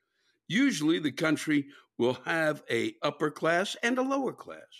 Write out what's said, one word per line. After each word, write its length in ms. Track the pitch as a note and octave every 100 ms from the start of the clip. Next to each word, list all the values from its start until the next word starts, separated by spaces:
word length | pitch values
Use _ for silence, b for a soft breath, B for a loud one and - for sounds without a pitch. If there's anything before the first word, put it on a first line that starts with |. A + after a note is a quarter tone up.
| _ _ _ _ -
Usually, 500 | F#3+ C#4 E3+ D3+ F3+
the 140 | D3+
country 540 | - D#3+ D3+ D#3 D3 C#3 B B -
will 220 | A#2+ B2+
have 400 | E3+ E3 D#3 D3 -
a 280 | A#2 A2 -
upper 280 | D3 D3 D3+
class 460 | - D#3 E3+ G#3 -
and 140 | A#3+ B3+
a 40 |
lower 300 | C4 C#4 A#3
class. 260 | - - D#2 -